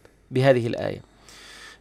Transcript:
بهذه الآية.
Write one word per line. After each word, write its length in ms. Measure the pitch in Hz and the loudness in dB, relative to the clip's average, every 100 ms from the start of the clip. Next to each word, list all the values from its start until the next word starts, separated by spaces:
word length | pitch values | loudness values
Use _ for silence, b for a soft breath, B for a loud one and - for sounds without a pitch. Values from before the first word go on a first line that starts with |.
| - _ - | -20 _ -8
بهذه 360 | 127 135 123 117 | 0 4 4 2
الآية. 340 | - 104 92 - _ B B B B B B | -4 -6 -8 -14 _ B B B B B B